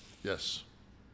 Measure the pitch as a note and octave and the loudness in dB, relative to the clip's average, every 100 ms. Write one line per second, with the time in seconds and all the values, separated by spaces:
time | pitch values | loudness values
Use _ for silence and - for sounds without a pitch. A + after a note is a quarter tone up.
0 | - - G2 F#2 - - - - - - | -14 -2 4 4 4 2 -2 -14 -16 -16
1 | - | -16